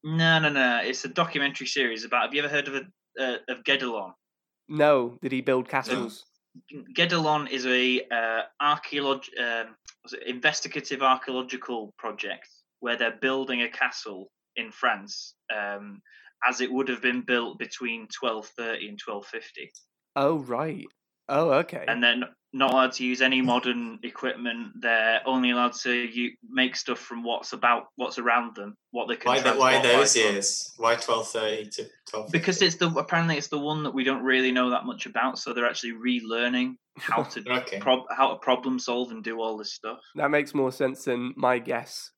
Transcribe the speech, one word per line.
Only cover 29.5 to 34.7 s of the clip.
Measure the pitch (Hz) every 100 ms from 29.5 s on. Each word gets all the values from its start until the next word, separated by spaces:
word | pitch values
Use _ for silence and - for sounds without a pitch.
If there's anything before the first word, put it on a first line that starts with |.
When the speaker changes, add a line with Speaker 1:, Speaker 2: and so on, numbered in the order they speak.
| 113
Speaker 3:
why | 131 131
those | 123 123 139
Speaker 1:
by | 120
foot. | 110
Speaker 3:
years? | 101 101 - - -
Why | 113
twelve | 117 - 113 110
thirty | 113 110 107 104
to | - 110 _ -
twelve | 110 110
fifty? | 170
Speaker 1:
Because | 175 175
it's | 185 160
the, | 170 165
apparently | 165 170 165 151
it's | 143
the | 151
one | 147 156
that | 147
we | 135
don't | 131 135
really | 127 127 127
know | 127 127